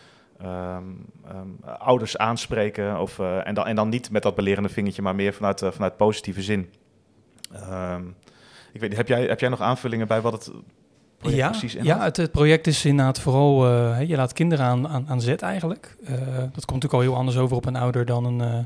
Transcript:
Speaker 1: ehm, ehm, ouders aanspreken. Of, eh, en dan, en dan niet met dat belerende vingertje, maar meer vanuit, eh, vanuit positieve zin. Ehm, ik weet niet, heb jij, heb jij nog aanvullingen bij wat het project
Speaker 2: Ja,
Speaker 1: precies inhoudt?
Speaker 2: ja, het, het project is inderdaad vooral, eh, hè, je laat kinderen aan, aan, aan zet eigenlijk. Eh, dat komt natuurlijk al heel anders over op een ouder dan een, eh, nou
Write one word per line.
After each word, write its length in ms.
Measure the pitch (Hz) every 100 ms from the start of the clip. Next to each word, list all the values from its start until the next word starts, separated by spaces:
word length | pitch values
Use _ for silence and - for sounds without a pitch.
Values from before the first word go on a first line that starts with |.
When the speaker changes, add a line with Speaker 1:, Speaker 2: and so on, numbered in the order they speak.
| - _ _ -
Speaker 1:
ehm, 440 | 92 90 90 90 92 90 - - -
ehm, 420 | 95 95 - - 58
ouders 400 | 120 123 110 -
aanspreken. 800 | 110 117 - 113 104 107 101 92
Of, 200 | 95 -
eh, 280 | 92 92 92
en 60 |
dan, 120 | 104 110
en 100 | 107
dan 140 | 107
niet 220 | 113 -
met 120 | 107
dat 120 | 104 98
belerende 340 | 98 98 101
vingertje, 320 | - 101 98
maar 140 | 98 98
meer 180 | 101
vanuit, 280 | - 101 98
eh, 100 | 95
vanuit 260 | - 95 -
positieve 440 | 104 104 - 92
zin. 280 | 95 101 87 _ _ _ _ _ _ - -
Ehm, 500 | 95 95 92 90 90 90 92 - _ - - -
ik 60 | 110
weet 100 | 110
niet, 80 | 104
heb 100 | 117
jij, 160 | 120 127
heb 140 | 113
jij 100 | 127
nog 120 | 123
aanvullingen 460 | 107 127 123 113 107
bij 140 | 110
wat 100 | 117
het 180 | 110 - - - _ _ _ _ _
project 220 | - 135
Speaker 2:
Ja, 80 | 143
Speaker 1:
precies 260 | 220 117 -
inhoudt? 240 | 147 196
Speaker 2:
ja, 60 | 185
het, 120 | -
het 140 | 160
project 360 | 147 151 160 160
is 180 | 143 147
inderdaad 340 | 143 131 -
vooral, 460 | 135 131 143 135 123
eh, 260 | 120 120 117
hè, 40 |
je 160 | 160 147
laat 180 | 127
kinderen 320 | - 170 151 123
aan, 220 | 123 151
aan, 180 | 135 143
aan 120 | 127
zet 200 | 117 160
eigenlijk. 540 | 185 190 165 208 - - 196
Eh, 80 | 127 131 127
dat 300 | 131 - -
komt 180 | 131
natuurlijk 100 | 143
al 60 | 127
heel 160 | 127 127
anders 220 | 127 123
over 180 | 127 123
op 100 | 127
een 100 | 127
ouder 300 | 123 123 120
dan 200 | 120 123
een, 160 | 120
eh, 60 | 120
nou 160 | 117